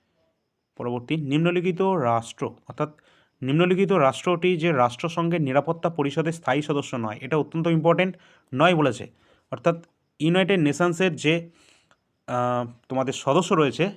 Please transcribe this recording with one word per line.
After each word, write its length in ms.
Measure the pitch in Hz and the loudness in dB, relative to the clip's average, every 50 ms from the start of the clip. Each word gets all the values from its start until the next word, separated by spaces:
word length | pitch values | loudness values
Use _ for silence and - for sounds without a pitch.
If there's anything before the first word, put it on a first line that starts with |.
| _ _ _ _ _ _ _ _ _ _ _ _ _ _ _ | _ _ _ _ _ _ _ _ _ _ _ _ _ _ _
পরবর্তী, 400 | - 123 120 120 123 120 - 151 | -10 -8 -6 -6 -6 -6 -4 -6
নিম্নলিখিত 640 | 165 147 131 139 151 170 175 175 180 170 190 175 170 | -4 -4 -2 0 0 2 0 0 0 -2 -2 -2 0
রাষ্ট্র, 640 | 190 190 190 170 127 117 117 113 117 - - - 139 | 0 0 0 0 0 0 0 0 -2 -6 -10 -8 -8
অর্থাৎ 540 | 110 110 - _ - 123 - 151 151 - _ _ _ _ _ _ _ _ - | -8 -10 -12 _ -12 -8 -6 -6 -6 -8 _ _ _ _ _ _ _ _ -8
নিম্নলিখিত 500 | 127 131 139 160 175 180 185 180 196 175 | -4 0 2 2 2 2 2 2 2 2
রাষ্ট্রটি 640 | 196 175 139 135 - - - 185 180 170 175 185 185 | 2 4 4 2 2 0 -2 -2 -2 0 0 0 0
যে 160 | 160 156 170 | 0 0 0
রাষ্ট্রসংঘের 720 | 160 127 123 120 120 - - 165 165 175 165 170 - 170 | 2 2 2 2 0 -4 -8 -6 -4 -2 -2 0 0 0
নিরাপত্তা 480 | 156 131 131 143 143 165 165 165 - 175 | 0 2 2 2 2 0 -2 -2 -4 -4
পরিষদের 420 | 165 - 139 143 139 165 156 165 | -2 -2 -2 -2 0 -2 -2 -2
স্থায়ী 300 | 160 165 - 131 127 147 | -4 -4 -2 -2 0 0
সদস্য 340 | 147 - 151 143 135 - - | 0 -2 -2 -2 -4 -4 -6
নয়, 220 | 123 113 107 104 95 | -6 -6 -6 -6 -8
এটা 160 | 127 127 165 | -6 -2 -2
অত্যন্ত 300 | 151 135 - - 165 156 | -2 -2 -2 -2 -2 0
ইম্পর্টেন্ট, 500 | 170 165 160 147 165 165 - 185 185 180 - _ _ _ _ _ - 127 | 2 2 2 4 4 4 4 2 -2 -4 -10 _ _ _ _ _ -4 0
নয় 200 | 127 156 180 180 | 4 4 4 4
বলেছে। 360 | 156 147 135 117 - 101 - _ _ _ _ _ _ _ - | 4 2 0 0 -4 -10 -16 _ _ _ _ _ _ _ -12
অর্থাৎ 360 | 131 123 - 170 165 165 - _ _ _ _ _ _ - | -8 -2 -2 -2 -2 -2 -6 _ _ _ _ _ _ -2
ইউনাইটেড 420 | 151 160 175 190 190 175 202 185 | 0 2 2 2 2 2 2 2
নেশনসের 560 | 151 147 139 - 175 175 165 175 190 185 156 | 2 2 2 2 0 0 0 0 0 0 0
যে, 340 | 123 127 151 165 170 170 - _ _ _ _ _ _ _ _ _ _ _ _ _ _ _ | 0 0 0 0 0 -2 -8 _ _ _ _ _ _ _ _ _ _ _ _ _ _ _
আহ, 460 | - 123 123 123 123 123 120 120 117 120 _ _ - | -6 -2 -2 0 0 -2 -2 -4 -6 -10 _ _ -6
তোমাদের 240 | 131 131 131 127 | -4 -4 -2 -2
সদস্য 420 | 127 - - 135 139 175 175 - 202 | -4 -4 0 2 2 2 2 2 2
রয়েছে, 360 | 160 151 135 117 - 160 170 - | 2 2 2 2 0 -2 -2 -4